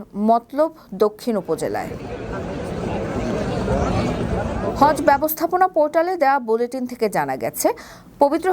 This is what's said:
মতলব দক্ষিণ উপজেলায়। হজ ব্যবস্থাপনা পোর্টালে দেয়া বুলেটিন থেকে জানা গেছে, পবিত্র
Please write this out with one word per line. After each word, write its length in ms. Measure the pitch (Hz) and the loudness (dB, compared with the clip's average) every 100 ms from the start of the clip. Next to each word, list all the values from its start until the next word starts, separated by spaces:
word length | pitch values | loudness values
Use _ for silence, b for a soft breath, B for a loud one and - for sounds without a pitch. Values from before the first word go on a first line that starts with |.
| 208 196 214 | -6 0 2
মতলব 420 | 233 233 269 320 320 B 185 | 2 2 0 0 -2 B 0
দক্ষিণ 320 | 208 214 - 214 | 0 2 -2 -2
উপজেলায়। 500 | 170 151 135 104 87 - - - - - 381 285 - - - - - 247 233 208 196 - 190 - - - 123 127 - - - - - - | -2 -2 -2 -4 -4 -8 -10 -10 -8 -8 -6 -6 -6 -6 -4 -4 -4 -4 -4 -2 -2 -2 0 0 0 0 -2 -2 -2 -2 -4 -4 -4 2
হজ 180 | 285 302 311 | 4 4 4
ব্যবস্থাপনা 560 | 285 311 311 339 359 370 349 | 4 2 -2 -2 2 2 4
পোর্টালে 380 | 302 330 349 370 | 2 2 0 2
দেয়া 160 | 269 277 226 | 2 2 0
বুলেটিন 360 | 226 240 262 247 | 0 0 -4 -6
থেকে 160 | 233 220 185 | -2 0 0
জানা 200 | 139 135 | 0 -2
গেছে, 260 | - - 339 480 B B B - | -4 0 0 0 B B B 2
পবিত্র 260 | 277 320 370 | 2 4 0